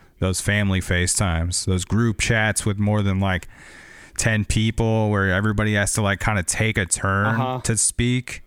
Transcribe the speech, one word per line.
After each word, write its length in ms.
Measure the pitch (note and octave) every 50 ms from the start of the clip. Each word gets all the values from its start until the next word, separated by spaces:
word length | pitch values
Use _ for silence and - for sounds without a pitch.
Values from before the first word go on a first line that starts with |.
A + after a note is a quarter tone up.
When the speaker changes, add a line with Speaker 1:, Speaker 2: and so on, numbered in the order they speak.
| - - _ -
Speaker 1:
those 200 | F#2+ F#2 F#2 -
family 400 | - - G2+ G#2 G#2 G2 F#2+ F#2+
FaceTimes, 880 | F2 - F#2 F2 F2+ F2 - - G#2+ F#2 E2 E2 E2+ F2 F2 - -
those 180 | - F#2 F2+ F2
group 340 | - - G#2+ A#2+ A#2 G#2 -
chats 440 | - - A#2+ A2 G#2+ A2 G2+ - -
with 140 | A2 G2+ G2+
more 240 | G#2 G#2 G#2+ G#2+ G2+
than, 180 | G2 F#2+ F#2+
like, 260 | G2 G2 F#2 F2 - - - - - - - - - - - - - - -
ten 280 | - - A#2+ A2 G#2+ G2+
people 680 | - - A2+ G#2+ A2+ A2 - A2+ A2+ A2+ A2 A2 G#2+
where 200 | G#2 G2+ G2 F#2+
everybody 440 | F2+ F#2+ G#2 G#2+ G#2 G#2 G#2+ G#2+ G#2
has 180 | G#2 G2+ - -
to, 60 | - G#2+
like, 180 | G2 G2 F#2
kinda 220 | - - G#2+ G2+ F2
take 360 | - - - A2 A2 A2 -
a 80 | G2
turn 400 | F2 - - - G2 F#2+ G2 G2+
Speaker 2:
Uh-huh. 340 | G#2+ A2+ A2+ C3 C3 B2+ B2+ -
Speaker 1:
to 120 | - A2+
speak 680 | G#2 - - - - A#2+ A#2+ B2 B2+ B2 - - - -